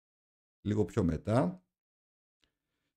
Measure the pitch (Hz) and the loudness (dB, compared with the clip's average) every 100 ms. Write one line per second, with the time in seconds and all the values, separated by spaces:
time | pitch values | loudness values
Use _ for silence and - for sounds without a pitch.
0 | _ _ _ _ _ _ 104 104 104 113 | _ _ _ _ _ _ -2 0 0 0
1 | 87 - - 131 180 - _ _ _ _ | 0 0 0 2 0 -4 _ _ _ _
2 | _ _ _ _ _ _ _ _ _ | _ _ _ _ _ _ _ _ _